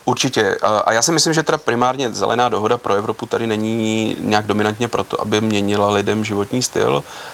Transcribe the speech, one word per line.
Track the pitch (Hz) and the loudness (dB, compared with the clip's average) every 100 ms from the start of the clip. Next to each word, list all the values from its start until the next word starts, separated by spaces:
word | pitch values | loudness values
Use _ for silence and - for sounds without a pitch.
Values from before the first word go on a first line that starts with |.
| - | -2
určitě. | 127 131 123 101 - | 0 0 2 2 2
A, | 98 107 | 2 2
a | - | 2
já | 113 | 2
si | 127 | 2
myslím, | 160 170 | 2 2
že | 160 | 0
teda | 156 156 | 0 -2
primárně | - 120 123 131 127 | 0 0 0 0 -2
zelená | 98 101 113 123 | -2 0 2 2
dohoda | 101 107 120 | 2 0 0
pro | 113 | 0
Evropu | 101 110 110 113 | 0 0 -6 -4
tady | 113 113 | -2 -2
není | 107 110 113 110 110 110 - | -2 -2 0 0 0 -2 -2
nějak | - 107 104 | 0 0 0
dominantně | 104 104 107 117 | 0 0 0 -2
proto, | 98 98 - | -2 -4 -4
aby | 107 107 | 0 0
měnila | 110 104 101 101 101 | 2 0 0 2 2
lidem | 101 101 107 107 | 2 0 -2 -2
životní | 101 101 127 | -2 -2 -2
styl. | 123 - 110 143 - - - | -2 0 0 0 -4 -14 -16